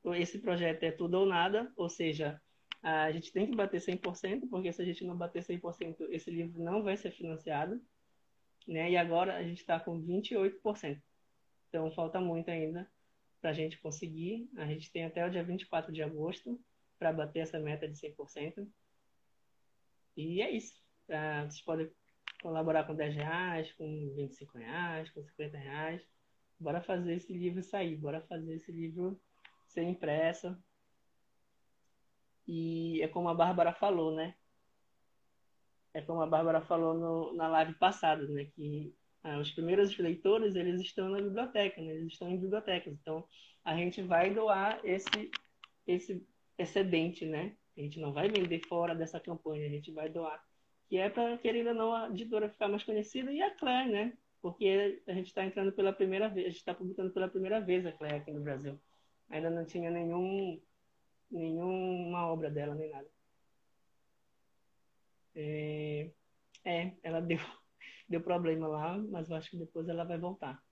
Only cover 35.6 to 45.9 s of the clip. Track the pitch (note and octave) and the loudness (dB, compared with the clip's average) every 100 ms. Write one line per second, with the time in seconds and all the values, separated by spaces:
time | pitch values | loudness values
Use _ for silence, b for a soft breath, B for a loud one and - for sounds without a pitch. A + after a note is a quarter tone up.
35.6 | _ _ _ D#3 D3+ E3 D#3 D#3 E3 D#3+ | _ _ _ -10 -4 0 4 4 6 4
36.6 | D#3+ E3+ E3 E3 E3 E3 D#3 E3+ D#3+ D#3+ | 4 4 4 2 2 0 0 0 4 6
37.6 | D#3+ D#3+ F#3 F#3 D#3+ D#3 C#3+ C#3+ C#3+ - | 4 6 4 6 4 4 2 -4 -4 -6
38.6 | D3 D3 D3+ - _ _ D#3+ D3 D3 - | -4 -4 -6 -12 _ _ -6 -2 -2 -2
39.6 | E3 F#3+ G3 G3 F3 F3 F#3+ A3 G#3+ F#3 | 2 6 6 4 0 2 4 6 4 2
40.6 | F3 F3+ F#3 - F#3+ G3 G3+ G3 B3 A3 | 2 0 -2 -2 -2 0 0 -2 -2 2
41.6 | G3+ F#3+ D#3+ D#3 E3 - F3+ F3+ F#3+ G#3 | 2 0 -6 -4 -6 -6 -4 -2 0 0
42.6 | G#3+ F3+ F3 C#3+ - D#3+ E3+ B B B | 0 -2 -2 -10 -6 -6 -6 B B B
43.6 | - D#3+ F3 F3 F#3 E3+ F#3 G#3 A3 F#3+ | -2 0 0 -2 4 6 6 4 4 4
44.6 | G3+ A3 - F#3 F#3+ G#3+ G#3+ - _ _ | 4 0 0 0 2 0 -2 -8 _ _
45.6 | - _ - | -20 _ 0